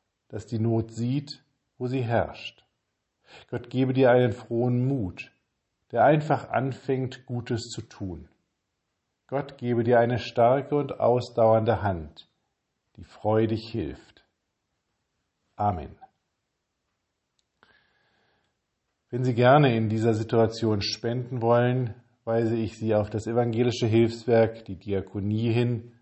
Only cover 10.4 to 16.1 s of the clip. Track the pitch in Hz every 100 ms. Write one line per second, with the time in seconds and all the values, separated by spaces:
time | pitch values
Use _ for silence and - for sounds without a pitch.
10.4 | 117 135 135 147 135 - 113 123 - -
11.4 | 110 113 110 101 101 85 76 - - _
12.4 | _ _ _ _ _ - 85 - 104 110
13.4 | 110 110 - 113 76 69 - _ _ _
14.4 | _ _ _ _ _ _ _ _ _ _
15.4 | _ - 104 87 67 - -